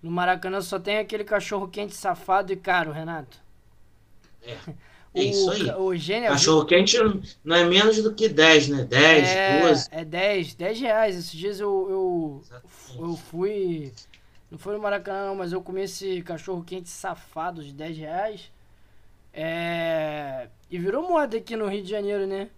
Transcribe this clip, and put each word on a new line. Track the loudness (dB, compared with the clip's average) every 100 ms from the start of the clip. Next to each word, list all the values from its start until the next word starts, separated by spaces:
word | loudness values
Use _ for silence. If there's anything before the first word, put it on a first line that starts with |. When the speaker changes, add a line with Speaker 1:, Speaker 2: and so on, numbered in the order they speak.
Speaker 1:
no | -6
Maracanã | -2 0 0 -2 -6
só | -6 -8
tem | -2 -2
aquele | -2 -6
cachorro | -2 -2 -2 -6 -6
quente | -8 -10 -8
safado | -6 -6 0 0 0
e | -6
caro, | 0 0 0
Renato. | -6 -8 -10 -12 -20 -20 -20 _ _ -20 -20 _ -20 _ -20
Speaker 2:
É, | -18 -16 -14 -18
Speaker 1:
<laughs> | -20 -20 -10
Speaker 2:
é | 0
isso | 2 4 2
aí. | 2
Speaker 1:
O | -2
ca-, | 0
o | -2 -2
Gênio | -2 -2 2
Speaker 2:
Cachorro | 4 6 6 6
quente | 6 6 4 4 2 -8 -14
não | 2 4
é |
menos | 6 6 6 4
do | 2
que | 2 0
dez, | 6 8 8 6
né? | 0
Dez, | 0 6 8 8 6
Speaker 1:
É, | 2 2 4
Speaker 2:
doze. | 4 4 0
Speaker 1:
é | -10
dez, | -8 -2 0 0 -4 -6
dez | -6 -4
reais. | 0 2 2 0
Esses | -8
dias | -8 -8 -4
eu, | -2 -2 -2
eu, | -2 -2 -2 -4 -8
Speaker 2:
Exatamente. | -18 -20 -20 -20 -20 -12
Speaker 1:
eu | -8 -8
fui, | -10 -6 -4 -2 -4 -4 -8 -14 -20 -20 _ -20 _
não | -16
foi | -10 -6
no |
Maracanã | -4 -4 -6 -8 -6
não, | -6
mas | -6
eu | -8
comi | -8 -8
esse | -8 -8 -8 -8
cachorro | -8 -12 -8 -10
quente | -8 -14 -14
safado | -12 -10 -12 -14 -10 -8 -8
de | -16
dez | -14 -12 -12
reais. | -8 -6 -6 -8 -18 -20 -20 _ -20 -20 -20 -20 -20
É, | -10 -6 -4 -4 -4 -2 -2 -2 -6 -8 -10 -12 -18 _
e | -6
virou | -2 -2 0
moda | 0 0 -4
aqui | -6 -6
no | -4
Rio | -6
de | -6
Janeiro, | -6 -4 -4 -4
né? | -6 -8